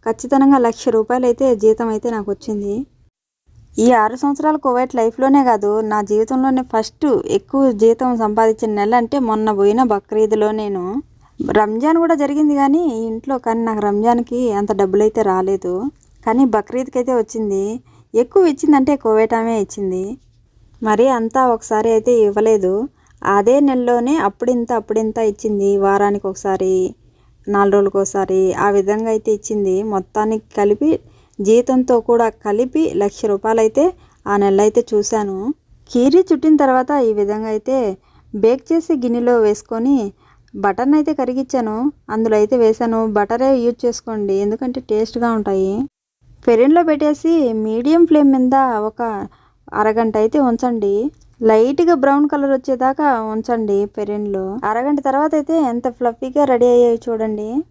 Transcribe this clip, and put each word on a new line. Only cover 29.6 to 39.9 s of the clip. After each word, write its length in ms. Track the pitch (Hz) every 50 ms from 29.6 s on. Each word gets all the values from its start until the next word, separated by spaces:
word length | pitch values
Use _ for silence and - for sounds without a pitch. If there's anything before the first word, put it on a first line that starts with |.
| 202 190 190 190 208 220
మొత్తానికి 540 | 208 190 185 _ _ 214 214 220 220 220 - _ -
కలిపి 320 | - 202 202 208 - 294 311 320 - _ - _ _ _ _ _ - 202
జీతంతో 480 | 196 220 240 240 269 262 254 254 254 254 233 220
కూడా 180 | - 240 233 233 220 - _ _
కలిపి 360 | 208 202 214 254 262 - 311 320 - - -
లక్ష 180 | 202 202 - - - 214
రూపాయలు 300 | 202 196 202 220 220 226 220
అయితే 200 | 220 220 - 294 - 185 _ _ _ _ _ _ 214
ఆ 20 | 202 202
నెల 180 | 202 202 196 196 208
అయితే 160 | 214 214 240 226 -
చూశాను. 460 | 220 208 208 - - 214 208 202 190 190 202 254 302 _ _ _ - _ _ _
కీరీ 300 | - 240 247 277 277 359 359 -
చుట్టిన 260 | 330 262 - 320 311 285 294
తర్వాత 280 | 262 254 254 254 - 294 285 247 226
ఈ 20 | 214 208
విధంగా 300 | 202 202 208 214 220 220 214
అయితే 240 | 214 _ - 262 269 240 202 190 - _ _ _ _ _ _ - 208 196
బేక్ 200 | 226 247 262 - -
చేసి 240 | 320 330 320 - 330 269 240
గిన్నెలో 320 | 247 233 240 240 240 247 233 220
వేసుకొని 520 | 208 208 208 - _ 233 226 226 269